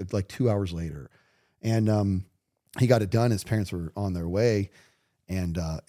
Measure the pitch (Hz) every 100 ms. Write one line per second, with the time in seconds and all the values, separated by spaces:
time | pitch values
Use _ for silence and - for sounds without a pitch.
0 | 92 104 95 - 120 101 92 85 82 73
1 | 65 _ _ _ _ _ 113 113 107 107
2 | 101 95 - _ _ _ _ - 123 117
3 | 95 117 120 101 - 110 95 90 82 101
4 | 101 87 85 98 120 104 98 - _ _
5 | _ _ - 92 87 82 80 78